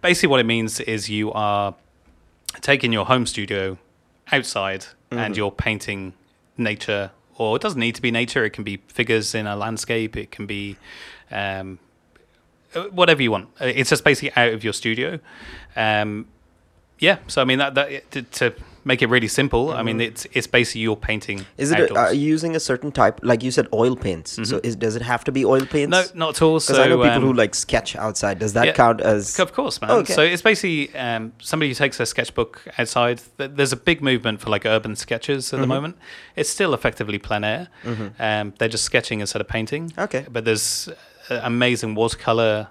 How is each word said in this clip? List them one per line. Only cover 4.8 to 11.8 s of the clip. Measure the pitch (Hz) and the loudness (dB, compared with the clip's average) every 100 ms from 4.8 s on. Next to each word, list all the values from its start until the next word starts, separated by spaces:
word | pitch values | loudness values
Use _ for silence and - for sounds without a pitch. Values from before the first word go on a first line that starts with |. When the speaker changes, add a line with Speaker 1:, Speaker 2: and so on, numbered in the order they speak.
| - _ _ | -10 _ _
Speaker 1:
and | 120 | -4
Speaker 2:
Mm-hmm. | 110 | -4
Speaker 1:
you're | 98 101 | -2 -4
painting | - - 107 - 98 95 - _ _ _ - | -2 -4 -4 -6 -8 -10 -14 _ _ _ -4
nature, | 117 107 - 101 98 _ _ - | -4 -4 -4 -4 -4 _ _ -4
or | 110 117 | -2 0
it | |
doesn't | 214 147 | -2 -2
need | 117 | -2
to | 110 | -2
be | 127 | -2
nature. | 117 120 - | -2 0 0
It | 110 | -2
can | - | -4
be | 104 98 _ | -10 -10 _
figures | - 117 113 104 | -6 0 0 0
in | 113 107 | -4 -4
a | |
landscape. | 101 104 110 - 117 110 113 | -4 -6 -6 -4 -4 -4 -8
It | 104 | -12
can | - 101 | -12 -10
be, | 104 101 98 - - - - _ | -8 -8 -12 -18 -20 -20 -20 _
um, | - 101 95 95 92 | -6 -6 -6 -8 -14